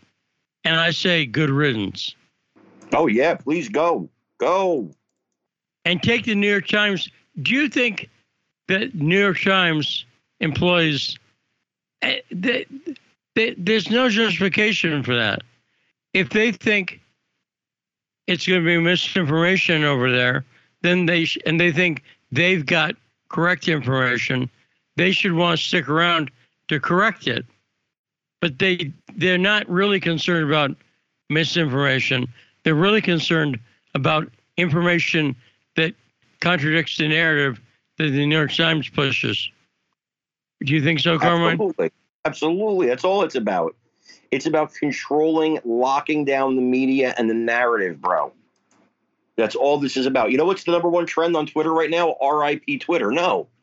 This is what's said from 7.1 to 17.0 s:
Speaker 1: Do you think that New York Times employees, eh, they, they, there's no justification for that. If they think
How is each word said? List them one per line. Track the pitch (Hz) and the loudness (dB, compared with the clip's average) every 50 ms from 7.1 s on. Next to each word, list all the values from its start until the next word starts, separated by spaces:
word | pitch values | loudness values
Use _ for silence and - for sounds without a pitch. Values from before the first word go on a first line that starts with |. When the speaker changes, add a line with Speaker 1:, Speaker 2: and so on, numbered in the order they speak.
| _ _ _ _ - 165 | _ _ _ _ -10 -4
Speaker 1:
Do | 131 170 240 | -2 0 0
you | 277 302 220 | 0 0 0
think | - 254 247 226 190 - - - _ _ _ _ _ _ _ _ _ _ _ | 0 0 -2 -2 -2 -6 -12 -16 _ _ _ _ _ _ _ _ _ _ _
that | - 185 196 226 269 - | -2 -2 -2 -2 -4 -4
New | 160 143 160 185 196 | -2 0 2 2 4
York | 202 196 175 - | 2 2 0 0
Times | - 196 190 185 180 165 156 151 139 - - - - _ _ _ _ _ _ - | 0 2 2 2 2 2 0 0 -2 -4 -6 -6 -8 _ _ _ _ _ _ -6
employees, | - 156 - - 180 180 180 170 165 156 147 127 - - - - _ _ _ _ _ _ _ _ _ _ _ _ _ _ _ - | -4 -4 -2 0 2 2 4 4 2 2 0 -2 -4 -8 -10 -12 _ _ _ _ _ _ _ _ _ _ _ _ _ _ _ -6
eh, | - - - 508 - - | -4 -4 -4 -6 -8 -10
they, | - 175 190 254 247 262 - - 269 269 - 330 262 - _ _ _ _ _ _ - | -10 -6 -4 -2 -2 -4 -6 -10 -16 -14 -14 -14 -14 -14 _ _ _ _ _ _ -2
they, | 226 220 240 - | 0 0 -2 -2
there's | 190 170 208 220 214 170 - | -4 0 0 0 0 2 0
no | 220 247 262 240 | 0 2 2 2
justification | 196 226 226 208 170 160 196 185 - 214 214 220 190 - - 165 151 139 123 | 2 2 2 0 0 0 0 0 0 2 0 2 0 0 0 0 -2 -2 -2
for | 123 123 | 0 0
that. | 117 110 104 - - - _ _ _ _ _ _ _ _ _ _ _ _ _ - | 0 0 0 -2 -4 -8 _ _ _ _ _ _ _ _ _ _ _ _ _ -2
If | 190 175 123 | -2 -2 0
they | - 214 220 240 | 0 0 0 0
think | 202 - - 220 208 202 180 - - - | 0 -2 0 0 0 0 -2 -4 -10 -16